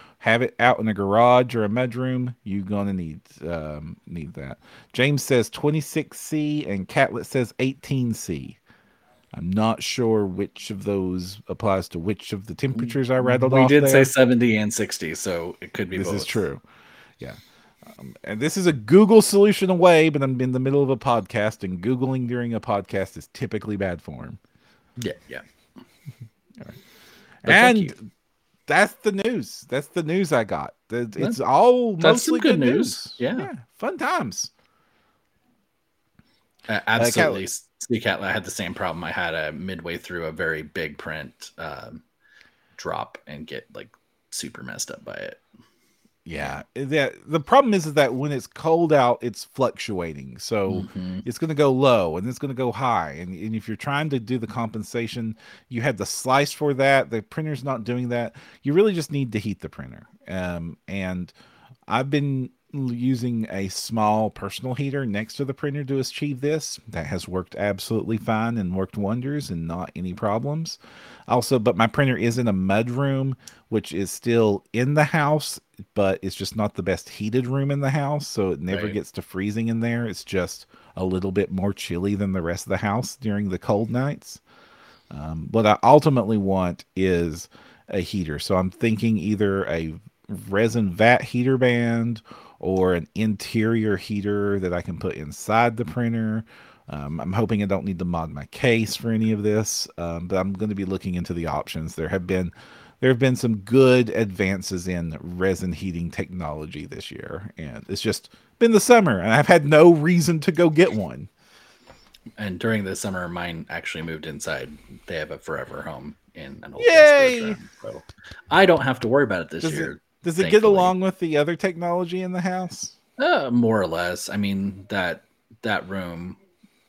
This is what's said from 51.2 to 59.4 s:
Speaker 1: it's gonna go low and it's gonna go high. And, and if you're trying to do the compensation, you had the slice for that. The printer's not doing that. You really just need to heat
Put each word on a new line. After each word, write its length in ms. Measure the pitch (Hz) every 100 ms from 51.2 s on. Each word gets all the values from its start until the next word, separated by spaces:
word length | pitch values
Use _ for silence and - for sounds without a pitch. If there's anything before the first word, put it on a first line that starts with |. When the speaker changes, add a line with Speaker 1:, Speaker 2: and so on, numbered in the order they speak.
Speaker 1:
it's 140 | 113 117
gonna 160 | 165
go 180 | 151 143
low 440 | 131 135 117 87 82
and 100 | 107
it's 100 | 123
gonna 140 | 143
go 180 | 123 127
high. 420 | 107 131 110 80
And, 200 | 71 90
and 220 | 92 107 110
if 100 | 110
you're 120 | 107
trying 320 | - 139 156
to 100 | 135
do 160 | 107 127
the 80 | 113
compensation, 920 | 120 113 110 104 120 117 123 113 110 - - -
you 120 | 120
had 160 | 135 110
the 80 |
slice 480 | - - 127 131 143
for 220 | - 151
that. 340 | 131 135 139 -
The 120 | 113
printer's 420 | - - 156 135
not 200 | 135 127
doing 260 | 110 123 123
that. 260 | 120 113 - - -
You 120 | 135
really 180 | 156 214
just 180 | 175 147
need 220 | 143 127
to 60 |
heat 220 | 107